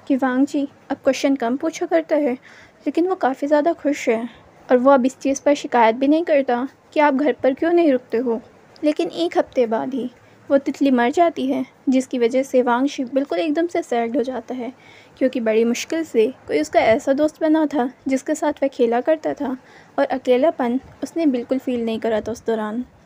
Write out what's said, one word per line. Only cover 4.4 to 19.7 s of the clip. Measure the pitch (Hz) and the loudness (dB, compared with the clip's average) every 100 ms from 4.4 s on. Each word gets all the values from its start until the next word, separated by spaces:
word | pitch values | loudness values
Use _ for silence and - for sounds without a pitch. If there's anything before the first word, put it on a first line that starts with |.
| - _ - | -20 _ 0
और | 254 | 2
वो | 254 | 6
अब | 277 247 | 4 2
इस | - | -2
चीज़ | 269 277 | -4 -2
पर | - | 0
शिकायत | 285 311 247 226 233 | 0 0 2 4 2
भी | 277 | 2
नहीं | 311 | 2
करता | 339 294 269 240 269 _ _ | 2 0 2 -2 -4 _ _
कि | 311 | 0
आप | 294 | 2
घर | 269 294 | 2 0
पर | 247 254 | 0 0
क्यों | 269 320 | 0 2
नहीं | 349 330 | 4 4
रुकते | 254 - 226 | 2 -2 -4
हो। | 254 226 - _ _ - | -2 -4 -8 _ _ -4
लेकिन | 302 302 339 | -2 -2 -4
एक | 349 339 339 | -2 -2 -2
हफ्ते | 277 269 233 | -2 0 0
बाद | 220 277 | 0 -4
ही | 269 247 - _ _ - | -6 -8 -12 _ _ 0
वो | 277 | 0
तितली | 294 269 277 | 0 0 2
मर | 254 240 | 2 2
जाती | 302 339 330 262 | 2 2 0 -4
है, | 269 262 _ - | -4 -6 _ 0
जिसकी | 262 254 254 | 0 0 0
वजह | 233 254 | 0 0
से | 262 262 | 0 0
वांगशी | 247 240 277 - | 2 2 0 -4
बिल्कुल | 247 269 285 349 | -4 -4 -2 -2
एकदम | 339 302 349 | -2 0 -2
से | 349 | -2
सैड | 330 240 233 240 | -2 -2 -2 -2
हो | |
जाता | 240 254 - 262 | -4 -6 -10 -10
है, | 233 - - - - - | -10 -12 -20 -20 -16 -2
क्योंकि | 262 254 | -2 0
बड़ी | 220 220 | 0 2
मुश्किल | 233 247 - 320 | 2 0 -4 -6
से | 320 233 262 - - | -2 2 0 0 -4
कोई | - | -4
उसका | 302 349 | 0 2
ऐसा | 262 226 - | 2 2 0
दोस्त | 269 302 - | 0 0 0
बना | 311 311 302 | 0 2 2
था | 285 247 - - | 0 -4 -4 -4
जिसके | 262 - 302 | -4 -2 -2
साथ | 302 | -2
वह | 302 277 | -2 -4
खेला | - 233 233 | 0 0 0
करता | 247 311 302 | 0 0 -2
था, | 285 285 262 - | -4 -6 -8 -12